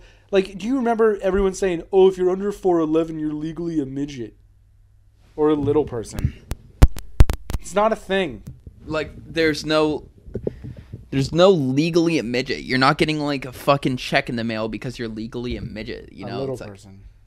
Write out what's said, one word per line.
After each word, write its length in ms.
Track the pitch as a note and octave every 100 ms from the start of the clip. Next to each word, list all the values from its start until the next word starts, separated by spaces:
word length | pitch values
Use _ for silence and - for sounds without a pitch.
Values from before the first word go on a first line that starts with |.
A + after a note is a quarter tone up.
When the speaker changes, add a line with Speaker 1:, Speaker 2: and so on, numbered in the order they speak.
| - _ -
Speaker 1:
Like, 280 | G3 G3 F#3+
do 80 | G#3+
you 80 | C4+
remember 420 | A#3 A3+ A3+ G3+
everyone 320 | F#3+ F#3+ F#3+ F#3
saying, 260 | F#3+ E3+ -
"Oh, 160 | F#3+ F#3+
if 100 | F#3
you're 120 | F3+
under 220 | F#3+ G3+
four 280 | G3+ F#3+ E3+
eleven, 380 | D#3 D#3+ E3 D#3+
you're 160 | D3+
legally 460 | D3+ D#3+ D#3 E3+ D#3+
a 40 | C3
midget"? 480 | C3+ C#3+ C3+ G#2+ - _ _ _ _ _ _ _ _ _ -
Or 140 | D3+
a 60 | D3
little 300 | C#3 D3 C3+
person. 480 | A#2+ G2+ - - - - - - - - - - - - - - -
It's 140 | -
not 180 | F#3+ A3
a 40 | G#3+
thing. 480 | - F#3+ E3 G#2 - - - - -
Speaker 2:
Like, 260 | D#3 D3 -
there's 500 | D3+ D#3+ D#3+ D3 D3+
no, 440 | D#3 D#3 D3 - - - - - - - - - - -
there's 220 | C#3 C3
no 160 | D#3+ F#3+
legally 680 | F3 C3 C#3 E3+ E3+ E3 D3+
a 40 |
midget. 400 | A2 A#2+ C3 D#2+
You're 140 | C#2 C3
not 200 | C3+ D#3
getting, 220 | D#3 D3+
like, 260 | D3 C#3 B2+
a 60 |
fucking 440 | - - C#3 D3 B2+
check 320 | - C#3+ -
in 60 | A#2
the 80 |
mail 240 | A2+ A2 A2
because 300 | A2 C3 A#2+
you're 80 | A2+
legally 480 | A2 A#2 B2 B2 A2
a 40 |
midget, 500 | A2+ G#2 A2 - -
you 140 | D#2+ G2
Speaker 1:
A 40 |
Speaker 2:
know? 100 | A#2+
Speaker 1:
little 160 | C3+ B2
Speaker 2:
It's 60 |
like, 80 | G#2
Speaker 1:
person. 320 | G2 G2 G2 - _